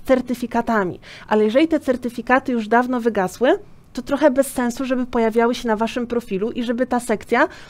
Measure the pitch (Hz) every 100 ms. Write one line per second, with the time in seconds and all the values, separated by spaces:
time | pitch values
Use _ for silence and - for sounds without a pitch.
0 | - 262 254 240 240 233 233 220 180 -
1 | - - - 214 214 247 320 311 - 247
2 | 240 240 226 254 269 240 214 233 247 254
3 | 226 208 185 - 247 392 - - - -
4 | - 277 302 254 269 - 240 240 262 254
5 | 247 240 226 226 233 247 240 214 226 254
6 | 240 240 - 190 226 233 233 240 254 247
7 | - 208 - 233 330 -